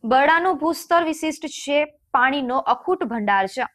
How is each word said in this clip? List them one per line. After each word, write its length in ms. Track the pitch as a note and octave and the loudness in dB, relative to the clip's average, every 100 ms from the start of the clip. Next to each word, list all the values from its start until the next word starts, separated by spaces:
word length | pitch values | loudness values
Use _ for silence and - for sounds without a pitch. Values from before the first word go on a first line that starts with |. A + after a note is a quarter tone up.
બરડાનું 560 | A3+ C4 C#4+ E4 F4+ D#4 | 4 4 4 4 2 0
ભૂસ્તર 380 | D4+ E4 - E4+ E4 | -2 -4 0 2 2
વિશિષ્ટ 360 | D#4 D#4 - D#4 - | -2 -4 -6 -10 -10
છે, 180 | - C#4+ D4+ _ _ C4 | -2 0 -2 _ _ 2
પાણીનો 420 | B3+ C#4+ B3+ B3+ - | 2 0 -2 -2 0
અખૂટ 320 | B3 - F#4 A3+ | -2 0 -2 -2
ભંડાર 340 | A#3 G#3 G3 F#3+ | -4 0 0 0
છે. 160 | - A#3+ | -4 -8